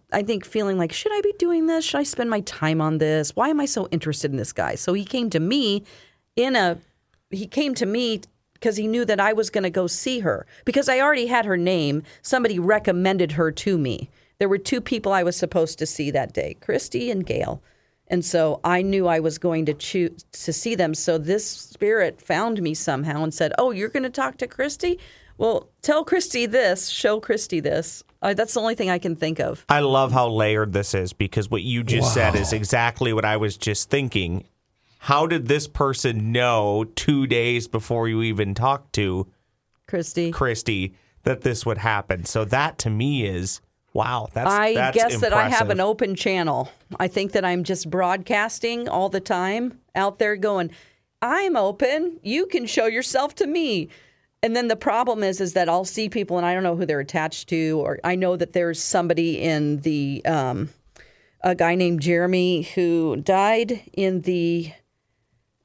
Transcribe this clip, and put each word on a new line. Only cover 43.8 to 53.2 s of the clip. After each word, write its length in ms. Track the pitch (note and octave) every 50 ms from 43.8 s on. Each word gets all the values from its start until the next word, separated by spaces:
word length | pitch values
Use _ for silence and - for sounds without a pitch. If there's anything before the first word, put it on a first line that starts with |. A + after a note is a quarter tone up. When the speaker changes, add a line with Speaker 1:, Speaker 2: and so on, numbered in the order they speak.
| _ _ _
Speaker 2:
wow, 360 | - A2 A#2+ B2 A#2+ A2 -
that's, 160 | - A#2 B2
Speaker 1:
I 280 | F3+ G3+ G#3 G#3+ A3 A3+
Speaker 2:
that's 200 | - B2+ - -
Speaker 1:
guess 260 | A3+ A3+ A#3+ A#3+ A3
that 120 | A#3+ A3 G#3
I 100 | G#3 G#3+
have 180 | A3 B3+ A3+
Speaker 2:
impressive. 80 | A3+ G3+
Speaker 1:
an 80 | G3+ F#3+
open 360 | F#3 G#3 G#3+ - B3 G3 F#3+
channel. 560 | - - G#3+ F#3+ F3+ E3+ D#3 C#3 B2 C3 - - _ _ _ F3+ -
I 80 | F3+
think 240 | F3+ F3+ G#3 G3 G3
that 120 | - G#3 F#3
I'm 200 | F3+ F3+ F3+ E3+
just 260 | F3+ F#3+ - - D#3+
broadcasting 1000 | D#3 F#3 F#3 F3 F#3 G3 F3+ - A#3+ G#3 G#3+ A3 - - - A#3 A#3 A#3 A#3+
all 220 | B3 - F3 F#3+ G3
the 100 | F#3+ F#3+
time 600 | F#3+ - G#3 F3+ F3+ F#3+ G3+ A#3 A#3+ B3+ - - _ _ -
out 240 | - - G3+ G3 -
there 160 | A#3 G#3 G#3
going, 340 | G3 F#3+ G#3+ G3+ F#3 E3+ E3 - - - _ _ _ _ _ _ _
"I'm 360 | A3 A#3+ D4 F#4 G4+ F#4+ E4
open. 640 | A#3 G3 G3 G3 - C#4+ B3 C#4+ D#4 D#4+ F4 E4 -
You 240 | - G3+ A#3+ D#4 F#4+
can 220 | F#4+ - D4 A#3+
show 180 | G#3+ - - A3+
yourself 480 | A3+ A3 A#3 B3+ - - B3+